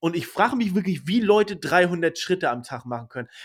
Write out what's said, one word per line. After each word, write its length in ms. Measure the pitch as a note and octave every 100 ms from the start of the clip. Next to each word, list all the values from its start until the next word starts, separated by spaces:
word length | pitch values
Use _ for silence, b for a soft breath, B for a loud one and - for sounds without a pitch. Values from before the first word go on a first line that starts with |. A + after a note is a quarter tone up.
Und 160 | E3+ E3+
ich 100 | -
frage 300 | - A3+ B3+
mich 180 | G#3+
wirklich, 320 | F#3 F#3 D#3 C#3
wie 140 | A#3
Leute 360 | G3+ G#3 G#3 G3
dreihundert 600 | - F3 F3+ F3 E3 E3
Schritte 320 | - F3+ D3+
am 120 | B2
Tag 240 | A#2+ B2 B2
machen 220 | A#2+ A#2
können. 200 | C3 A2+ B